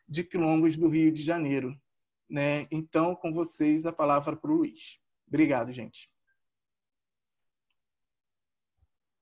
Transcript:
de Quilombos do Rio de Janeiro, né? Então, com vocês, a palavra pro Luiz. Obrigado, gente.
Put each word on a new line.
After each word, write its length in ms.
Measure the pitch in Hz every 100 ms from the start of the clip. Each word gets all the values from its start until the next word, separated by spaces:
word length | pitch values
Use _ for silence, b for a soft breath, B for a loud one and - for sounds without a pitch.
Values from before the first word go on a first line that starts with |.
| -
de 160 | 151
Quilombos 540 | 175 185 160 160 165 156
do 100 | 165
Rio 240 | 156 160
de 120 | 151
Janeiro, 520 | 147 170 147 139 127 143 _ _ _ _ -
né? 380 | 147 143 147 -
Então, 460 | 156 160 160 165 180
com 180 | 170
vocês, 540 | 160 160 - 151 156 160
a 40 |
palavra 440 | 160 147 143 151 147
pro 180 | 143
Luiz. 460 | 160 151 - - - _ _ -
Obrigado, 460 | 143 151 131 120
gente. 380 | 127 110 - - _ _ _ _ _ _ _ _ _ _ _ _ _ _ _ _ _ _ _ _ _ _ _ _ _ _ _ _ _ _ _